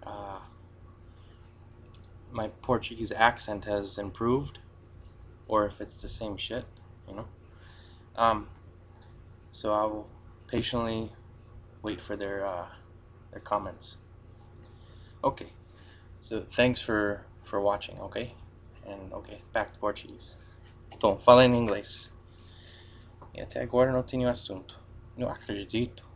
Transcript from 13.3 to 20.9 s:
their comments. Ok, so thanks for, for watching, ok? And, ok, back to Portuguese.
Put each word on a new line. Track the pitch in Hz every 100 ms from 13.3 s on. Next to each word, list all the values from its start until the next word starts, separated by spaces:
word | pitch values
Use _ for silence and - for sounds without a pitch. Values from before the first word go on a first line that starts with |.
their | 98
comments. | - 104 98 87 - - - - - - - - - - - - - -
Ok, | 135 131 - - - - - - - -
so | - 110 92
thanks | - 123 123
for, | - 110 104 101 - -
for | - 101
watching, | 101 101 - 95
ok? | 95 101 123 - - - - - 101
And, | 98 95
ok, | 98 101 104 -
back | 113 104
to | -
Portuguese. | 107 104 - - - - - - - - -